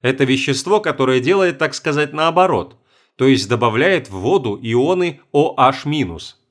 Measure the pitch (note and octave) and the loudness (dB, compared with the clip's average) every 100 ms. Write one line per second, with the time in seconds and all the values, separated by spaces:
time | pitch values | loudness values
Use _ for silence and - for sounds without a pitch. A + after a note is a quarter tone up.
0 | B2 C3 C3 C3+ - B2+ F3+ G#3 E3+ - | -2 0 0 0 0 -4 0 0 0 -2
1 | C3 C3 B2+ G3 F3+ C#3 D#3 - E3 D3 | 0 2 2 2 0 0 -4 -4 -4 -2
2 | D3 D3+ D#3+ E3 F#3 A#2 - _ _ _ | -2 0 0 2 2 0 -4 _ _ _
3 | _ - C3 B2 G2+ A#2 A#2+ A2 E3+ F3+ | _ 0 2 4 2 0 0 0 0 0
4 | C3 F#2+ G#2 F#3+ A#2 G2+ A#2 A#2+ C#3+ F#3 | -4 -6 0 0 -2 -6 -2 0 2 0
5 | F3 C#3+ _ D3 D#3+ - C3 - C#3+ D3+ | -2 -6 _ 0 0 2 2 2 -4 -2
6 | G2+ E2 - _ _ | -4 -6 -16 _ _